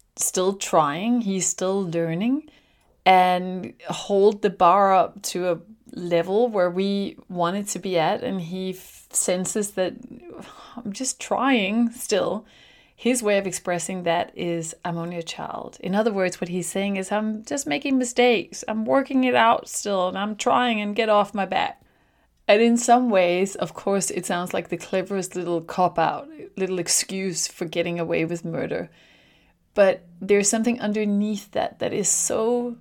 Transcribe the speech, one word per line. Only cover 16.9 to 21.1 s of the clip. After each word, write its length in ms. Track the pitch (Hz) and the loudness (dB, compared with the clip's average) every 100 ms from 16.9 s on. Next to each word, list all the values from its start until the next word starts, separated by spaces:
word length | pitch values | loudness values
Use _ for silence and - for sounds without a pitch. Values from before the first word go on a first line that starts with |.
| 196 | -4
is, 140 | 190 | -4
"I'm 320 | 208 214 214 | -4 -2 -6
just 220 | - 285 302 | -6 -6 -4
making 320 | 285 277 262 | -4 0 0
mistakes. 680 | 247 - 247 226 - - - | 0 2 4 4 -2 -8 -6
I'm 180 | 214 220 | -4 0
working 380 | 269 269 269 | 2 2 2
it 100 | 254 | 4
out 340 | 247 226 233 - | 4 4 4 -2
still, 400 | - 208 196 180 | -8 -2 0 0
and 100 | 190 | -2
I'm 180 | 208 214 | -6 -2
trying, 440 | 247 254 247 220 | 2 2 2 0
and 160 | 208 208 | -2 -2
get 140 | |
off 240 | 220 | 2